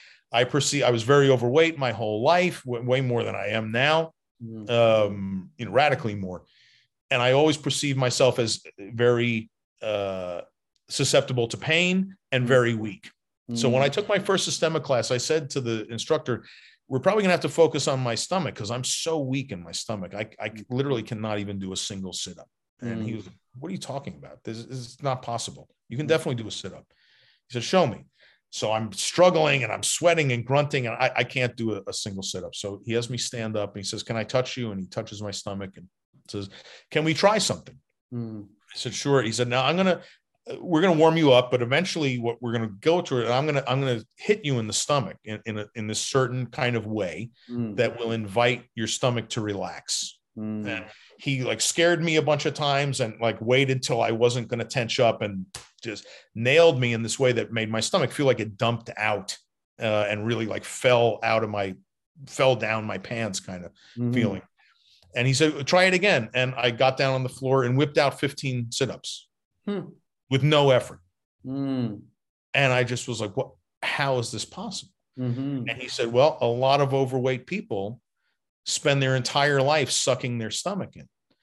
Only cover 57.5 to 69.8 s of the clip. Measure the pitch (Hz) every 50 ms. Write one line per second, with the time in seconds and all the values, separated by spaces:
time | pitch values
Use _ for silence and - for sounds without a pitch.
57.5 | 117 117 110 110 110 110 110 - - 185 143 120 - - 143 135 120 107 104 107
58.5 | 101 - 120 117 117 113 - - - - 107 107 107 101 98 - - - _ _
59.5 | _ _ _ _ _ - 120 110 107 107 104 104 107 104 104 113 117 110 113 107
60.5 | 98 98 - - - - - 127 123 117 120 113 107 - 113 113 113 113 110 107
61.5 | 104 104 98 98 92 - _ _ _ _ _ _ _ - 139 - - - 139 131
62.5 | 127 113 113 107 110 110 107 107 101 95 95 - 123 113 113 104 95 - - -
63.5 | 92 90 90 - - _ _ - - 117 120 120 123 127 110 101 95 92 - _
64.5 | _ _ _ _ _ _ _ _ _ _ _ _ - 123 123 131 131 131 156 156
65.5 | 147 143 143 - 175 180 185 190 185 180 180 208 175 135 110 104 - 123 127 131
66.5 | 127 120 120 123 120 120 135 131 131 - 143 135 131 131 127 127 - - 131 131
67.5 | 131 135 127 120 127 131 151 147 147 160 147 139 - - - 139 - - - 135
68.5 | 127 123 120 117 - - 135 110 87 82 - - - - - _ _ _ _ _
69.5 | _ _ _ 208 202 190